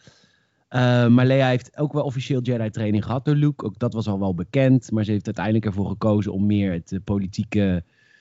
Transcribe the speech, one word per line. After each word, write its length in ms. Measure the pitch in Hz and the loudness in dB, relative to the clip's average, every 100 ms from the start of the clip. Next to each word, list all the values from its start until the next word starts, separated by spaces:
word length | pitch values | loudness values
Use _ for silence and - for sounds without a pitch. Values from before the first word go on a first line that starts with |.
| - - _ _ _ _ - | -20 -20 _ _ _ _ -6
Eh, 400 | 127 123 123 120 | 0 2 4 6
maar 180 | 120 127 | 6 4
Leia 220 | 135 131 | 4 2
heeft 300 | 127 - - | 0 -4 -6
ook 160 | 151 | -4
wel 100 | 147 | -2
officieel 380 | 143 127 127 131 | -4 -4 -4 -4
Jedi 280 | 123 117 110 | -2 -2 -4
training 360 | 117 107 104 107 | -4 -2 0 -2
gehad 200 | 127 147 | -4 0
door 100 | 147 | 2
Luke. 300 | 147 143 107 | 2 0 -8
Ook 140 | 92 | -4
dat 140 | 120 | -4
was 140 | 113 107 | -2 -2
al 120 | 98 | -2
wel 140 | 98 90 | -2 -2
bekend. 560 | 87 135 131 131 - | -2 2 4 4 2
Maar 120 | 107 | -2
ze 80 | 104 | -2
heeft 140 | 104 107 | -2 -4
uiteindelijk 400 | - 101 113 107 | -4 0 0 0
ervoor 220 | 98 90 | -2 -4
gekozen 440 | 98 107 104 101 | -2 0 0 0
om 120 | 95 104 | 0 0
meer 260 | 104 98 | 2 0
het, 200 | 85 - | -4 -6
eh, 80 | 95 | -8
politieke, 800 | - 101 95 107 - 104 98 87 - _ _ _ | -4 -4 -4 -6 -4 0 0 0 -6 _ _ _